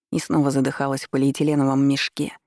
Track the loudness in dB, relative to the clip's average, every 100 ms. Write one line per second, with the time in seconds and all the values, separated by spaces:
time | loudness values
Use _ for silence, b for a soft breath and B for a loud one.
0 | -6 -6 -2 0 2 2 0 -2 -4 -4
1 | -4 0 0 2 0 2 2 2 2 2
2 | -2 -6 -8 -10